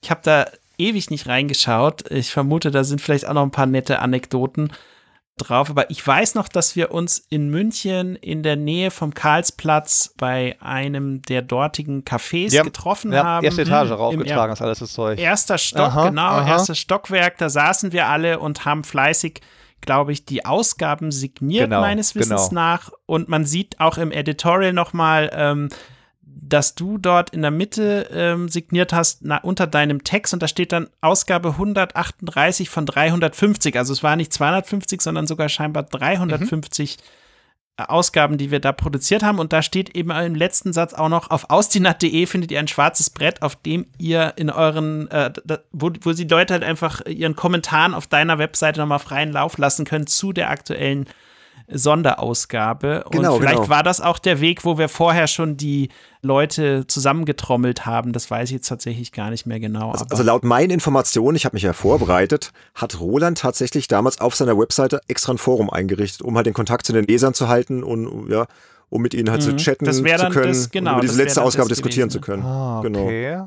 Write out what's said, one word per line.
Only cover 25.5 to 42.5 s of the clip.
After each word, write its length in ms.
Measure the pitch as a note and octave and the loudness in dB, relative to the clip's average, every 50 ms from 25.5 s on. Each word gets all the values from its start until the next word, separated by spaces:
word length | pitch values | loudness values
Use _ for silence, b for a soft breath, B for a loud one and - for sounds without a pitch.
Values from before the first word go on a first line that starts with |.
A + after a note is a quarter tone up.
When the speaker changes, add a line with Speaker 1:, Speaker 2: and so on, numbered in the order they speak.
| D3 D3 D3 C#3+ B B B B B B B B B B _ | 0 0 -2 -6 B B B B B B B B B B _
Speaker 1:
dass 500 | - C3+ C#3+ D3+ C#3 D3 D3 C#3+ - - | -20 -20 -20 -4 0 2 2 2 2 -2
du 220 | - F3 F#3+ G#3 G#3+ | -4 -6 -6 -6 -2
dort 320 | F#3 F#3 F3 F3 F3 - | 2 4 4 4 4 2
in 120 | - E3 | -4 -2
der 100 | D#3 D3 | -2 0
Mitte, 580 | D3 D#3+ F#3+ G#3 - A3 G#3+ G#3 G3+ G3+ - - | 0 0 -2 -2 -2 -2 0 0 0 0 -2 -4
ähm, 380 | - E3+ F3 E3+ E3+ E3+ F3 E3+ | -2 0 0 0 0 0 -2 -4
signiert 420 | D#3 E3+ E3 _ - F3 F3+ F3 | -4 -6 -6 _ 2 2 2 2
hast, 280 | - E3+ E3+ - - _ | 2 2 2 2 0 _
na, 160 | - D3 D3 C#3+ | -4 -2 -2 -2
unter 280 | - F3 F#3+ - F#3 | -2 -4 -2 -2 -2
deinem 380 | E3 D3+ D3 D3 D3 C#3+ C#3+ - | 0 2 2 2 2 0 -2 -2
Text. 300 | - - - G#3 - - | -2 -2 -2 0 -2 -4
Und 80 | F3 | -2
da 60 | F3 D#3 | -2 -4
steht 240 | - - F3+ F3 | -2 -2 -2 0
dann 180 | F3+ E3+ E3 - _ _ | 0 -2 -2 -4 _ _
Ausgabe 580 | - D#3+ F#3 - - - F#3 F3 F3 E3+ D3 C#3+ | 2 2 2 2 2 0 0 0 0 -2 -2 -2
hundertachtunddreißig 1120 | F#3+ G#3 G#3 G3 F#3 F3+ - - E3 - - _ - E3+ - - D3 E3+ F3+ - F#3+ - | -2 -2 0 0 -2 -2 -2 -4 -4 -4 -6 _ -12 -6 0 2 2 2 2 0 -4 -4
von 160 | - - D#3 | -4 -4 -4
dreihundertfünfzig. 920 | C#3 - C#3 D3+ E3 E3 F3 E3 D#3 - - - G#3 G#3 - - D3+ B2+ A#2+ | -2 0 2 2 2 2 2 0 0 0 2 2 2 2 2 0 0 0 0
Also 160 | B2+ C3 C#3 | -2 0 -2
es 100 | C3 - | 0 0
war 120 | D3+ D3+ | 0 2
nicht 180 | E3 E3 D#3 - | 2 0 -2 -2
zweihundertfünfzig, 680 | - D3 C#3+ E3+ F#3+ F#3 - - G3+ F#3+ - - F#3 | 0 0 2 2 0 -2 -2 -6 -4 -4 -4 -4 -4
sondern 240 | - E3 D#3+ D#3+ D#3 | -4 -4 -2 -2 -2
sogar 220 | D3+ D#3+ D#3 D#3 D3+ | -4 -2 -2 -2 -2
scheinbar 360 | - - D#3 D3+ D3+ D3+ D3 | -2 -4 -4 -4 -4 -4 -6
dreihundertfünfzig 1120 | - - C3+ - D3+ F3+ F3+ F3+ E3+ D#3 D3+ E3+ B3 E3 D#3 D3 - - - D3 C#3 - - b b b b b b b b b b b b _ _ _ - | -6 -6 -4 0 0 0 0 0 -2 -2 -2 -2 -2 -2 -4 -4 -6 -4 -4 -4 -4 -6 -12 b b b b b b b b b b b b _ _ _ -12
Ausgaben, 600 | A2+ - - E3 F3 - - E3 D3 D3 D3+ C#3+ | -8 0 0 2 2 2 2 2 2 2 2 -2
die 140 | C#3 C#3 | -2 -2
wir 80 | C#3+ C#3+ | -2 0
da 120 | C#3 C#3 | 0 0
produziert 520 | C3+ - - D#3 C#3+ C3+ - - F#3+ G#3+ G3+ | -2 0 -4 -4 -4 -4 0 0 0 2 2
haben. 160 | G#3 G#3 F#3+ | 2 0 0
Und 140 | D#3+ D3+ - | -2 0 0
da 80 | D#3+ | 0
steht 340 | D3+ - - F#3 F#3+ - - | 0 0 -2 -2 -4 -4 -4
eben 160 | F3+ F3 E3+ | -6 -4 -4
im 240 | E3 D#3 E3+ E3+ E3 | -2 -2 -2 -2 0
letzten 380 | D#3 E3 F#3 - - - G3 F3 | 0 0 0 0 0 -2 0 0
Satz 200 | E3+ E3 E3 - | 0 -2 -2 -2
auch 160 | - D#3 D#3 | -2 0 2
noch, 200 | E3 E3+ - - | 2 0 0 0
„Auf 200 | - D3+ - - | -2 -2 0 2
austinat 500 | D3 F3 G#3 - - G3+ F3+ F#3 E3 - | 4 4 4 4 4 4 4 4 4 4
punkt 140 | - E3 C#3 | 0 0 2
de 120 | D#3+ F3 | 2 0
findet 260 | F3 - F#3 F3 E3+ | 0 0 -4 -4 -2